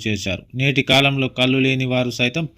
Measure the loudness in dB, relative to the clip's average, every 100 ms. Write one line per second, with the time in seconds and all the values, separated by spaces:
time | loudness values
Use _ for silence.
0 | -4 -4 -4 -6 -8 -2 0 0 2 4
1 | 2 0 -2 0 0 2 2 0 0 0
2 | -2 -2 -2 -2 -6